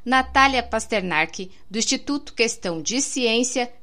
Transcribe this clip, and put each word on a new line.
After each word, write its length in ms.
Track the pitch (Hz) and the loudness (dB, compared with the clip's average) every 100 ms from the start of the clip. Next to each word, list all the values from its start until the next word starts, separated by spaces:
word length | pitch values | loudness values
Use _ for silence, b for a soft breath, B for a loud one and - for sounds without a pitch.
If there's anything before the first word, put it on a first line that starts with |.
| 240 | 0
Natália 580 | 262 254 269 269 254 | 2 4 6 6 4
Pasternak, 880 | - 220 - 214 185 156 160 - 180 b - | 0 -2 0 -2 0 0 0 -4 -12 b -6
do 80 | 202 | -2
Instituto 560 | 220 262 - 285 - | 0 0 0 -6 -4
Questão 480 | - 226 - 185 160 | 0 0 0 -4 -4
de 200 | 156 247 | -2 -2
Ciência, 680 | - 269 233 233 247 262 240 - | -2 0 2 2 0 -2 -4 -8